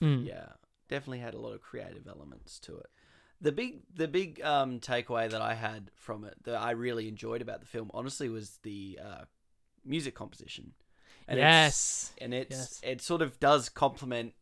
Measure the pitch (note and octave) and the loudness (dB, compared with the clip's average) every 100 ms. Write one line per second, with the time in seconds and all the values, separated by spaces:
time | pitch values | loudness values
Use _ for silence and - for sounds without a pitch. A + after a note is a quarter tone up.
0 | D#3 C3+ B2 F2 - - _ _ - C#3 | 4 4 2 -8 -14 -18 _ _ -6 -6
1 | C#3 B2 A#2+ A2+ A#2 G#2+ - B2 F2+ - | -6 -10 -8 -8 -10 -12 -12 -12 -12 -14
2 | - - D2 A#1 - - - E2+ - _ | -18 -18 -18 -20 -18 -18 -16 -16 -18 _
3 | _ - _ - D3 C#3+ B3+ - - F3 | _ -20 _ -2 0 0 -2 -6 -10 -4
4 | D#3 E3+ F#3+ D3+ D3+ C#3+ C3 B2 - B2 | 0 0 0 -2 2 2 2 -2 -2 -2
5 | A#2+ A#2 A2+ A2 A2 A2+ A2 G#2+ G2 - | 0 0 0 0 -2 -2 -4 -6 -12 -16
6 | - G#2+ G#2 - - A2+ A2+ A#2 B2 A#2 | -10 -10 -10 -12 -6 -2 0 0 0 -2
7 | A2 G#2+ A2+ A#2 A2+ A2+ A#2 A#2 A2 - | -4 -6 -6 -4 -6 -10 -8 -8 -8 -6
8 | B2+ - C3 A2+ G#2 - A2 G2+ G2 F#2 | -6 -6 -6 -6 -10 -12 -12 -10 -10 -12
9 | G#2 F#2 - _ _ _ _ _ C3 D#3 | -14 -14 -18 _ _ _ _ _ -4 -2
10 | C3+ - - - - - - - _ _ | -2 -6 -12 -14 -14 -14 -16 -20 _ _
11 | - - - C3 D3 E3 D3+ - - - | -20 -18 -4 4 8 10 10 6 0 -2
12 | - - B2 B2 C3 C3 B2+ - B2+ B2+ | -6 -8 -6 -4 -4 -6 -8 -8 -6 -4
13 | - E3+ D3+ - C3+ D3 B2 - C#3 - | 0 2 2 4 8 8 6 2 2 2
14 | B2+ A#2+ A#2 - | -4 -4 -4 -8